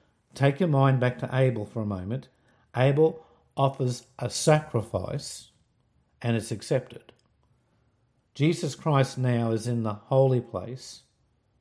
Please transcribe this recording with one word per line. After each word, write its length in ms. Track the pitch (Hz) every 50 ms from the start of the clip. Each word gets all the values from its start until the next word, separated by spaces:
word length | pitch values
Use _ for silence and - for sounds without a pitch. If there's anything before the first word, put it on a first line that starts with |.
| _ _ _ _ _ _ -
Take 260 | - 135 139 139 -
your 100 | 190 165
mind 300 | 143 135 139 135 131 123
back 200 | 123 123 123 -
to 100 | 135 117 131
Abel 320 | 131 131 131 117 107 104
for 160 | - - 117
a 40 | 107
moment. 420 | 104 98 90 90 101 120 139 - _ _ _ _ _ _ _ _ _ -
Abel 500 | 120 131 139 139 151 160 160 160 - - _ _ _ _ _ _
offers 520 | 151 139 135 - - 131 123 117 - - _ _
a 120 | - 131 117
sacrifice, 1200 | - - - 160 151 151 151 - - 117 101 - - 92 92 - - 143 - - - - - - _ _ _ _ _ _ _ _ _ _ _ _ _ _
and 160 | - 120 113
it's 140 | 110 104 -
accepted. 600 | - 101 - - 147 127 - - - - - - _ _ _ _ _ _ _ _ _ _ _ _ _ _ _ _ _ _ _ _ _ _ _ _ _
Jesus 420 | - 143 165 170 - 180 143 -
Christ 420 | - - 160 147 135 131 131 -
now 340 | 131 127 127 120 117 117 113
is 160 | 113 107 104
in 160 | 123 120 117 110
the 100 | 107 104
holy 460 | - - - 139 135 135 131 127 120
place, 640 | 123 - - 90 92 110 131 131 - - - - _ _ _ _ _ _ _ _ _ _ _ _